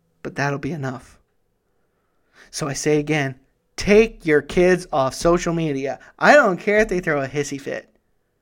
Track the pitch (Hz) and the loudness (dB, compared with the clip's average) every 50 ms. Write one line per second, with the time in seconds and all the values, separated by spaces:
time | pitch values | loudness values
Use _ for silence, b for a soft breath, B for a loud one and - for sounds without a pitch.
0 | _ _ _ _ - - - - 139 143 143 139 139 135 175 151 135 131 127 117 | _ _ _ _ -16 -12 -6 -4 -4 -4 -4 -4 -6 -8 -8 -8 -8 -8 -10 -12
1 | - - _ _ _ _ _ _ _ _ _ _ _ _ _ _ _ _ _ _ | -16 -20 _ _ _ _ _ _ _ _ _ _ _ _ _ _ _ _ _ _
2 | _ _ _ _ _ b b b b b b - 156 143 139 - - 151 151 151 | _ _ _ _ _ b b b b b b -8 -8 -8 -6 -4 0 0 0 0
3 | 147 147 156 151 139 135 131 - _ _ _ _ _ _ - - - 185 208 214 | 0 0 -2 -2 -2 -4 -6 -10 _ _ _ _ _ _ -10 -4 2 4 6 6
4 | 226 220 - - - 160 151 147 143 - - 185 180 185 185 175 180 - - 147 | 6 4 0 -6 -2 2 2 2 2 0 0 2 4 4 2 0 -2 -4 -2 -2
5 | 135 131 - - - 170 170 180 175 170 165 170 165 156 139 135 135 135 127 - | -2 -2 -2 -2 0 2 2 2 0 -2 -4 -2 -2 -4 -4 -4 -6 -8 -8 -10
6 | b b b - 143 196 269 294 262 208 180 175 - 208 202 214 220 220 196 180 | b b b 0 4 6 6 6 6 4 0 -2 -2 0 2 2 2 0 0 -4
7 | 180 170 151 139 135 127 - 147 143 143 143 135 - 135 131 110 - _ _ _ | -2 -2 -2 -2 -4 -4 -4 -6 -6 -6 -6 -10 -10 -10 -10 -10 -12 _ _ _
8 | _ _ _ _ _ _ _ _ | _ _ _ _ _ _ _ _